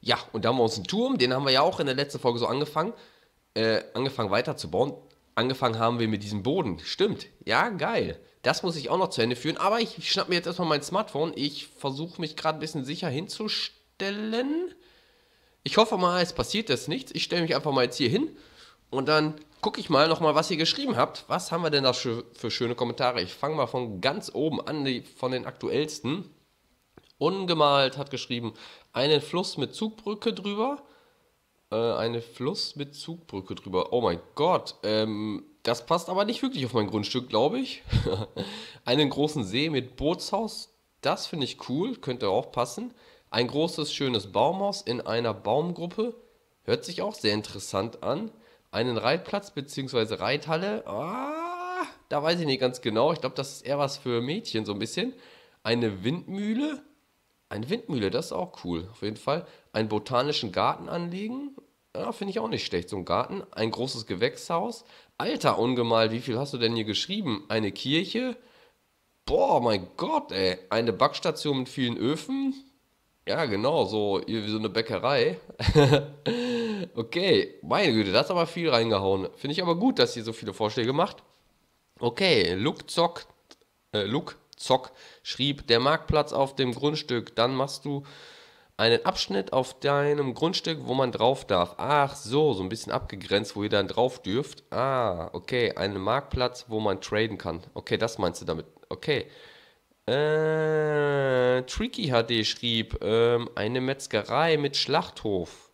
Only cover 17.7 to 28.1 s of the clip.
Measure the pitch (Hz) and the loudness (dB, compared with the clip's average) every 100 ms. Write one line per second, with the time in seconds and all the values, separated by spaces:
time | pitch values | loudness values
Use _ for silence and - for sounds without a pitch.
17.7 | 135 123 - 120 175 302 - - - - | 2 2 2 2 2 0 -6 -20 -20 -20
18.7 | _ _ 131 135 156 151 156 - _ 214 | _ _ -2 2 4 2 -2 -14 _ -4
19.7 | 226 - 143 160 160 156 147 165 165 160 | -4 2 4 6 4 4 4 2 0 0
20.7 | - 277 160 143 - - 165 - 170 165 | 0 -2 2 0 -2 -4 -4 -2 -2 0
21.7 | 143 135 120 131 113 - - 117 - 120 | 2 2 2 -2 -4 -8 -8 -6 -2 -2
22.7 | 120 120 117 127 123 - - 143 156 127 | 0 -2 0 0 0 -4 -4 -4 0 -2
23.7 | 131 120 98 127 185 - - 156 135 - | -2 -6 -2 -2 -2 -6 -2 0 -2 -4
24.7 | 151 135 123 - - 127 127 - - 120 | -4 -2 -4 -6 -6 -4 -2 -6 -8 -2
25.7 | 120 147 - 120 160 180 _ _ _ _ | 0 -2 -4 -4 -4 -8 _ _ _ _
26.7 | _ _ - _ _ 151 190 185 165 147 | _ _ -20 _ _ -2 0 0 4 6
27.7 | 143 135 135 139 | 6 4 0 -8